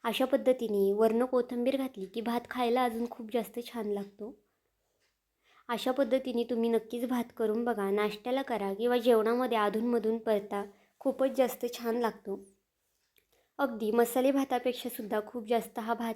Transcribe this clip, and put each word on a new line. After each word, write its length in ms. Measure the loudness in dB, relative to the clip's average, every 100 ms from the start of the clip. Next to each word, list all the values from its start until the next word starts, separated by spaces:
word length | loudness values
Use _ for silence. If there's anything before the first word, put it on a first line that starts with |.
अशा 220 | -2 0 2
पद्धतीने 680 | 2 2 2 2 2 2
वरून 320 | 4 4 4 2
कोथिंबीर 520 | 0 0 0 0 0
घातली 280 | -4 -8 -8
की 160 | -6
भात 200 | -2 -4 -4
खायला 340 | -2 0 2
अजून 260 | 0 -2 -6
खूप 180 | -8 -4
जास्त 260 | -4 -4 -8 -10
छान 140 | -6 -4
लागतो. 520 | -4 -6 -12 -14 -14 _ _ _ _ _ _ _ _ _ _ _ _ -6
अशा 240 | -2 0
पद्धतीने 520 | 0 2 0 0 -2
तुम्ही 260 | 0 0 2
नक्कीच 360 | 2 0 -6 -2
भात 180 | -2 -4 -2
करून 260 | -2 0
बघा, 280 | 0 0 0
नाश्त्याला 500 | 0 0 -2 -4 -2
करा 320 | -2 -4 -4
किंवा 240 | -2 2 2
जेवणामध्ये 600 | 6 4 4 2 2 2
अधूनमधून 600 | 2 0 0 0 0 -2
परता, 480 | 0 0 0 -6 -8 -14 _ _
खूपच 300 | -4 0 0
जास्त 360 | 2 0 0 -6
छान 220 | -4 -2 0
लागतो. 480 | 0 -4 -10 -10 -10 _ _ _ _ _ _ _ _ _ _ -4
अगदी 340 | -4 -2 0
मसाले 400 | 4 4 4 4
भातापेक्षासुद्धा 880 | 2 0 0 0 -4 -8 -10 -4 -4 -4
खूप 200 | -10 0
जास्त 320 | 0 0 -8
हा 140 | -4
भात 200 | -2 -2